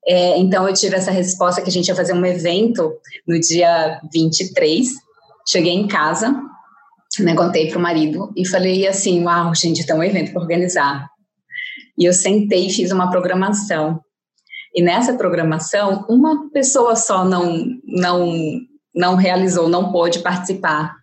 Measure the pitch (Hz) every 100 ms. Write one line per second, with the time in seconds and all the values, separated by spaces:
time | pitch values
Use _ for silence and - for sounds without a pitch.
0 | - 180 180 170 185 190 190 190 196 190
1 | 190 185 180 - 180 180 185 180 175 185
2 | 170 175 180 175 170 185 233 226 156 -
3 | - - - 165 160 170 170 165 156 156
4 | 151 165 160 - 190 - 156 165 247 -
5 | _ _ _ _ - 185 170 180 208 175
6 | 156 175 226 285 - - - _ _ _
7 | - - 175 165 170 160 160 180 175 165
8 | 151 165 196 170 185 185 185 185 190 190
9 | 196 175 170 170 170 160 170 156 - 160
10 | 180 190 156 180 165 170 180 165 143 147
11 | 135 _ _ _ _ - - - - -
12 | 175 180 196 208 202 185 196 - 180 185
13 | 180 180 180 185 196 208 - 165 156 160
14 | _ _ _ _ _ - - 165 175 196
15 | 247 - 185 170 160 160 - 202 202 202
16 | - 240 311 302 - 277 262 277 240 226
17 | - 190 185 180 175 165 - - - 180
18 | 180 180 175 165 156 190 - _ _ 170
19 | 180 185 185 180 190 170 165 180 202 180
20 | 170 170 180 185 - 185 170 151 160 -